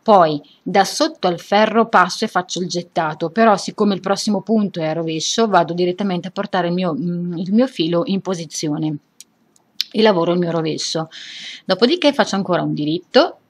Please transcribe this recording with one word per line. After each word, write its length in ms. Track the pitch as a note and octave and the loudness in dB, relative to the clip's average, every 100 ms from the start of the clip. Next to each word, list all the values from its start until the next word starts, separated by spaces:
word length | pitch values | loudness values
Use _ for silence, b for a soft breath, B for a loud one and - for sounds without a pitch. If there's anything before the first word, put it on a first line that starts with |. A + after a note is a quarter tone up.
poi 400 | - G3+ D#3+ D3+ b b | 6 6 6 0 b b
da 200 | - G3 | 0 0
sotto 440 | F#3+ - D#4+ D#4 F#3 | 0 0 -2 0 -4
al 120 | F3 | -4
ferro 480 | - G3+ G#3+ G#3+ A3+ | 0 2 2 2 4
passo 360 | G3+ F3+ - | 4 2 0
e 20 | A3 | -2
faccio 320 | F3+ F3 E3+ | -2 -4 -6
il 80 | F3+ | -4
gettato, 640 | F3 F3 - D#3+ D#3 E3 | -6 -4 -4 -4 -4 -4
però 260 | E3 A3+ | 2 4
siccome 380 | G3 - - G#3+ | 4 -2 0 0
il 60 | F#3 | 0
prossimo 420 | F#3+ G3 - G3+ | -2 -2 0 -2
punto 380 | - A3 G3+ F3 | 0 0 0 -2
è 60 | |
a 80 | D#3 | -4
rovescio 540 | D#3+ D#3+ D#3+ - - A3+ | -2 -4 -4 -4 0 2
vado 260 | F#3 D#3+ | 2 2
direttamente 560 | F3 F3+ F3+ G#3 F3+ F#3 | 0 -2 0 -2 -4 -6
a 20 | |
portare 380 | F#3+ G3+ F3+ E3+ | -8 -4 -2 0
il 40 | |
mio, 200 | F3+ F3+ | 0 -2
mm, 440 | C#3 F3 F3 F3 E3+ | -2 -4 -4 -6 -6
il 160 | F#3 | 0
mio 140 | G#3+ G#3+ | 2 2
filo 360 | - E3 E3+ | 0 0 0
in 160 | F3 G3 | 0 -2
posizione 760 | - F3+ D#3+ - D#3 D#3 D#3 D3 _ _ - _ _ _ _ _ - | -2 -6 -6 -6 -4 -2 -4 -4 _ _ -20 _ _ _ _ _ -6
e 100 | - | 2
lavoro 300 | A3 F3+ E3+ | 2 4 0
il 80 | F3+ | 0
mio 120 | E3+ | 0
rovescio. 580 | E3 D#3+ D3 - D#3+ D#3+ B B B B B | -2 -4 -6 -6 -6 -8 B B B B B
Dopodiché 480 | - C#4+ A#3+ F4 D4 | -4 2 2 2 2
faccio 220 | C#4 G3+ | 2 0
ancora 280 | G3 F#3+ E3+ | -2 -2 -2
un 100 | D3+ | -2
diritto 640 | D3+ D3 E3+ _ B3 F4 - | -4 -4 -4 _ 2 2 -2